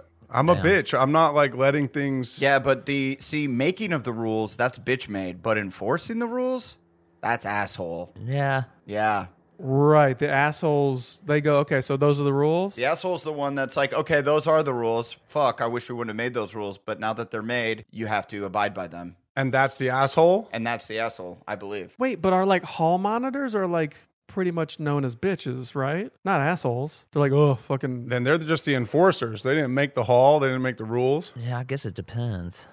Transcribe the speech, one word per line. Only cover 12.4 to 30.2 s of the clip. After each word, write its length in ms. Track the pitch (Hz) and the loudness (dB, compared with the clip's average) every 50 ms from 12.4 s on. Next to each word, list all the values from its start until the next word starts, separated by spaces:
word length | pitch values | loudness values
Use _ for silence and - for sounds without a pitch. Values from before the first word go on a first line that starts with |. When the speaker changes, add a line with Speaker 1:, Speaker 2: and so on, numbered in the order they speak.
| 147 151 160 175 190 196 196 | 2 2 2 0 -2 -2 -4
Speaker 3:
The 80 | - - | -2 0
asshole's 400 | 143 165 170 - 185 180 156 - | 0 0 0 -2 -4 -4 -4 -4
the 80 | 156 | -6
one 240 | 151 143 143 139 139 | -4 -4 -4 -2 -2
that's 220 | 139 135 131 - | -2 -4 -2 0
like, 160 | 147 139 131 113 | 0 0 0 0
"Okay, 260 | 143 147 - 160 147 | -2 0 2 2 2
those 280 | 135 143 151 151 - | 4 4 2 2 4
are 140 | 160 156 156 151 | 4 4 4 4
the 100 | 143 127 | 2 0
rules. 420 | 120 117 113 113 117 117 - - - _ | 0 0 0 0 0 -2 -4 -8 -14 _
Fuck, 340 | - - 151 143 123 110 - | -6 -2 0 2 2 2 0
I 60 | 127 | -2
wish 200 | 117 120 120 - | -2 -2 -4 -6
we 80 | - 123 | -6 -8
wouldn't 140 | 117 117 110 | -8 -6 -6
have 80 | 104 | -4
made 160 | 110 120 123 120 | -4 -4 -4 -2
those 200 | 120 107 92 101 | -4 -6 -6 -6
rules. 240 | 110 104 101 95 | -8 -8 -8 -8
But 220 | - _ - 104 110 | -10 _ -10 -8 -4
now 140 | 110 110 113 | -4 -4 -4
that 180 | 110 117 - | -4 -6 -8
they're 100 | - 110 | -8 -8
made, 440 | 107 113 123 120 117 113 110 110 110 _ | -6 -4 -2 -2 -2 -2 -4 -6 -8 _
you 180 | - 110 113 | -10 -8 -4
have 200 | 107 107 101 - | -2 -2 -2 -2
to 160 | - - 101 101 | -4 -8 -8 -6
abide 300 | 95 90 104 104 104 92 | -4 -2 0 -2 -2 -2
by 140 | 98 90 | -6 -10
them." 280 | 85 85 87 87 87 87 _ _ _ - | -10 -10 -14 -14 -14 -16 _ _ _ -4
Speaker 1:
And 200 | 135 135 131 117 | -2 -2 2 2
that's 220 | 131 135 131 - | 2 2 2 0
the 140 | - 135 127 | -2 -4 -2
asshole? 600 | 127 135 139 135 - 165 160 175 185 214 220 - | 0 2 0 2 4 6 6 6 6 4 0 -4
Speaker 3:
And 160 | - 117 113 | -6 -4 -4
that's 200 | 117 120 117 - | -4 -4 -4 -6
the 120 | - 110 110 | -6 -4 -4
asshole, 420 | 113 113 - - 90 90 90 90 - | -4 -4 -6 -8 -10 -12 -14 -12 -10
I 80 | - 107 | -10 -10
believe. 400 | 95 104 98 104 101 90 107 _ | -8 -8 -8 -8 -8 -10 -10 _
Speaker 4:
Wait, 240 | - 254 262 254 - | -4 -4 -4 -2 -2
but 120 | 160 190 185 | 0 2 2
are, 120 | 185 190 | 4 4
like, 200 | 196 190 180 180 | 4 2 0 0
hall 320 | - - - 165 165 175 | -4 -4 0 2 2 2
monitors 580 | 185 190 202 220 233 247 269 247 285 277 254 214 | 2 0 0 -2 -2 -4 -4 -4 -4 -4 -4 -4
are, 100 | 202 190 | -2 -2
like, 300 | 180 175 165 160 151 - - _ _ _ _ _ | 0 0 0 -2 -2 -6 -12 _ _ _ _ _
pretty 240 | - - 190 185 180 | -10 -6 -4 -2 -2
much 260 | 170 170 160 156 - | -2 -2 -4 -6 -6
known 280 | - 156 147 143 143 139 | -6 -2 0 0 0 0
as 100 | 127 117 | -2 -4
bitches, 580 | 117 - 196 190 - - 131 123 127 127 - - | -4 -2 -2 -2 -2 -4 -8 -8 -8 -8 -8 -4
right? 380 | 143 131 139 156 180 214 277 _ _ - | -4 -2 -2 -2 -4 -6 -8 _ _ -2
Not 160 | 196 196 151 | 0 2 2
assholes. 640 | 139 156 180 - - 131 117 123 139 156 - - - _ - | 2 2 0 0 -2 -2 -2 -2 -4 -8 -10 -14 -12 _ 0
They're 80 | 151 | 0
like, 100 | 143 139 | 2 4
"Oh, 240 | 135 147 151 143 135 | 6 6 6 4 4
fucking" 520 | - - - 139 127 - 131 127 123 120 | 2 -2 -4 -4 -4 -4 -6 -6 -6 -4
Speaker 1:
Then 180 | 123 123 123 123 | -4 -2 0 2
they're 120 | 131 156 | 2 2
just 280 | 170 160 151 160 147 - | 2 2 0 -2 0 0
the 100 | 147 139 | 0 0
enforcers. 680 | 127 120 104 - 151 180 190 - - 127 113 110 104 - | 0 0 0 4 4 6 6 4 2 -2 -4 -4 -2 0
They 120 | 127 143 | 0 2
didn't 180 | 160 143 123 127 | 2 0 0 0
make 220 | 139 143 143 - | 0 0 0 0
the 80 | 127 113 | 0 2
hall. 380 | 127 123 123 | 4 6 8